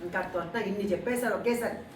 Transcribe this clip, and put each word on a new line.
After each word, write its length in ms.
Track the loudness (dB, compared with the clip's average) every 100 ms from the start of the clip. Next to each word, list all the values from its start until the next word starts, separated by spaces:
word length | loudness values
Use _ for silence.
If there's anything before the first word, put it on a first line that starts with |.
ఇంకా 180 | -4 -2
తొట్న 380 | -2 -2 -2 -2
ఇన్ని 320 | 0 0 2
చెప్పేశారు 420 | 2 2 2 2
ఒకేసారి. 400 | 2 2 2 0 -4 -10